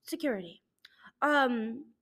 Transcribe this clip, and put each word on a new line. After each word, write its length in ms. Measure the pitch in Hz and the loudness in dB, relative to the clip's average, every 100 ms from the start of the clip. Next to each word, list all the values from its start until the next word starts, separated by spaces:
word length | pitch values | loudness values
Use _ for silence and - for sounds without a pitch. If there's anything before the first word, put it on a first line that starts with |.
Security. 600 | - 330 302 214 175 175 _ _ - _ 185 _ | -10 -4 -2 -4 -6 -18 _ _ -20 _ -20 _
Um 640 | 285 294 262 240 220 233 294 _ | 2 4 4 2 -2 -6 -14 _